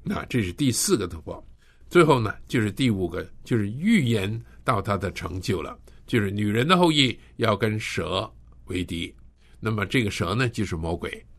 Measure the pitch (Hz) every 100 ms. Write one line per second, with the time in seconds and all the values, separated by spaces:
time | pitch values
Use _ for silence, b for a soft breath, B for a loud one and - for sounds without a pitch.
0 | - 196 - 127 92 - 139 113 - 160
1 | 90 80 90 82 - - b b b 175
2 | 160 131 107 - - 131 107 95 131 98
3 | 90 85 85 - - 117 101 123 196 226
4 | 123 110 98 113 b b - 107 98 98
5 | 92 - - 92 - 90 71 - - b
6 | - 120 101 101 104 110 143 185 175 151
7 | 131 - b - 113 104 110 107 - -
8 | 82 92 107 - - - - 92 87 85
9 | 85 - - _ b b 110 110 98 135
10 | 104 - 87 107 123 117 98 82 82 82
11 | 85 - -